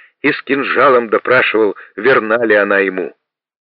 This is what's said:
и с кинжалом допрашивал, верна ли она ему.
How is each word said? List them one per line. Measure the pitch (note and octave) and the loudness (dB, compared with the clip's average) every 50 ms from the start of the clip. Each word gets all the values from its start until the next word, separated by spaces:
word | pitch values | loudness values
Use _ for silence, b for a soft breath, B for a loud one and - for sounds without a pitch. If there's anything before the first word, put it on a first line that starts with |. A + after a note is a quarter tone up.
| B B B B | B B B B
и | - C#3+ | -4 -4
с | D3 - - | -4 -4 -4
кинжалом | - C#3 C#3 C3 G2 - - B2+ C#3+ C3 A#2+ A#2 A2 | -4 -4 -4 -4 -2 0 2 2 4 4 2 2 0
допрашивал, | G#2+ G#2+ - - B2 B2+ A#2 - - G#2+ A2 G2+ F2+ B B B B | -2 -2 0 0 0 0 0 0 0 0 0 0 -2 B B B B
верна | - G#2 B2+ C3+ C3 A2 A2 A2 A#2+ A#2+ | -4 0 0 0 0 0 -2 -2 0 0
ли | A2+ G#2+ | 2 2
она | G#2 G2+ G2+ G2+ G2 | 2 2 2 0 0
ему. | G2 F#2+ F#2 F#2 E2+ C2+ - _ _ _ _ _ _ _ _ _ _ _ | 0 -2 -2 -6 -6 -8 -10 _ _ _ _ _ _ _ _ _ _ _